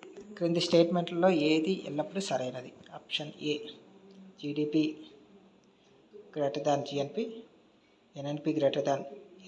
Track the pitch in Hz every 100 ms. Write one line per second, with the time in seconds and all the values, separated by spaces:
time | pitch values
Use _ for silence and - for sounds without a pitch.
0 | - - - - 170 170 160 170 170 175
1 | 170 170 185 170 147 156 160 190 - 147
2 | 147 190 190 131 127 123 127 - - -
3 | - - 151 - 151 147 - - - -
4 | - - - - 147 147 151 160 156 -
5 | - - - - - - _ _ _ -
6 | _ - - 156 139 151 147 139 - 143
7 | 139 - 254 - - - _ _ _ _
8 | _ 147 143 147 156 147 139 147 139 139
9 | - - - -